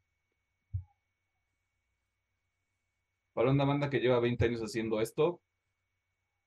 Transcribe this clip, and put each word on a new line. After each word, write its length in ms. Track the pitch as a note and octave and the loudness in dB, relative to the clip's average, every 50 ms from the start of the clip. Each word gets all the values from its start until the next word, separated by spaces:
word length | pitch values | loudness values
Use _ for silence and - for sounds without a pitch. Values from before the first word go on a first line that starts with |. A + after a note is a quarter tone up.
| _ _ _ _ _ _ _ _ _ _ _ _ _ _ - F#2 - - _ _ _ _ _ _ _ _ _ _ _ _ _ _ _ _ _ _ _ _ _ _ _ _ _ _ _ _ _ _ _ _ _ _ _ _ _ _ _ _ _ _ _ _ _ _ _ _ _ | _ _ _ _ _ _ _ _ _ _ _ _ _ _ -10 -10 -10 -12 _ _ _ _ _ _ _ _ _ _ _ _ _ _ _ _ _ _ _ _ _ _ _ _ _ _ _ _ _ _ _ _ _ _ _ _ _ _ _ _ _ _ _ _ _ _ _ _ _
Para 180 | A2 A2+ C3 | 0 2 2
una 140 | C3+ C#3 C#3 | 2 2 2
banda 240 | C#3 C#3+ C#3+ C#3+ C3+ | 2 0 0 -2 -2
que 100 | C3+ A#2 | -2 0
lleva 200 | A2 B2 B2+ A#2+ | 2 2 2 2
veinte 260 | A#2+ A#2+ A#2+ - - | 2 0 0 0 0
años 160 | A#2 A#2+ A#2 | 0 -2 -4
haciendo 400 | A2+ G#2+ - A2+ A2 A2+ A2 G#2+ | -6 -6 -6 -6 -4 -2 -2 -2
esto, 400 | A2+ A2 - - D3+ E3+ F3 - _ _ _ _ _ _ _ _ _ _ _ _ _ _ _ _ _ _ _ _ _ | -2 -2 0 0 0 0 0 -4 _ _ _ _ _ _ _ _ _ _ _ _ _ _ _ _ _ _ _ _ _